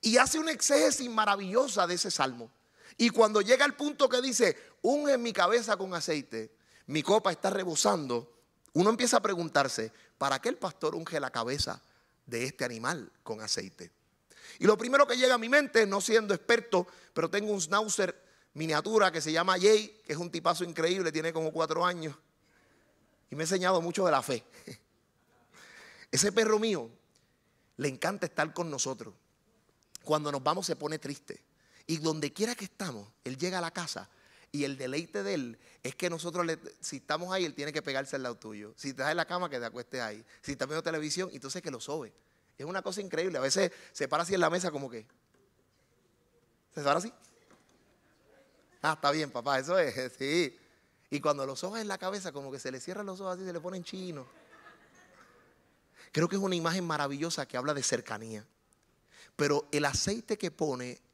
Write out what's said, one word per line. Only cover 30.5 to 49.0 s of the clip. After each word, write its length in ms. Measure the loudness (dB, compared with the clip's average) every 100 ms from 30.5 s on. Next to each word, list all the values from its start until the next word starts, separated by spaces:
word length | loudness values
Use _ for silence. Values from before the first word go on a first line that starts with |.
| 0 -2
se 100 | -4
pone 220 | -4 -6
triste. 440 | -8 -10 -12 -18 _ _ _ _ -6
Y 120 | -2
donde 340 | 0 0 -4
quiera 220 | -2 -4
que 100 | -4
estamos, 440 | -10 _ -10 -10 -14 _
él 120 | -12 -6
llega 220 | -4 -4
a 20 |
la 100 | -6
casa 380 | -6 -8 -10 -12 _ _ _ _
y 120 | -6
el 120 | -4 -4
deleite 460 | -6 -6 -6 -6
de 120 | -4
él 240 | -4 -6 -12 _ _
es 120 | -12
que 160 | -4 -4
nosotros, 340 | -4 -6 -4
le, 140 | -4 -4 -8 -14
si 160 | -12 -12
estamos 360 | -4 -4 -2
ahí, 120 | -2
él 100 | -2
tiene 180 | -4 -6
que 100 | -6
pegarse 340 | -4 -4 -4 -6
al 80 |
lado 120 | -6 -8
tuyo. 380 | -12 -14 -14 -12
Si 140 | -10
estás 200 | -4 -2
en 60 | -2
la 100 | -2
cama, 220 | -4 -4
que 100 | -6
te 60 |
acuestes 360 | -8 -10 -10 -8
ahí. 240 | -8 -10 -18 -18
Si 120 | -10
estás 160 | -6 -4
viendo 140 | -4
televisión, 480 | -4 -4 -4 -4 -6
entonces 300 | -8 -10 -10
que 80 | -10
lo 100 | -10
sobe. 320 | -8 -8 -8 _ _ _ _ _
Es 80 | -8
una 160 | -6
cosa 180 | -6 -6
increíble. 380 | -6 -2 -2 0
A 20 |
veces 320 | 0 2 2 0 -20
se 160 | -8 -2
para 160 | 0
así 100 | 0
en 60 | 2
la 100 | 2
mesa 200 | 2 -2
como 200 | -4 -8
que, 160 | -12 -16 _ _ _ _ _ _ _ _ _ _ _ _ _ _ _ _
¿se 80 | -4
para 160 | 2 2
así? 140 | 0 -14 _ _ _ -20 _ _ _ _ _ _ _ _ _ _ _ _
Ah, 120 | -2
está 160 | 2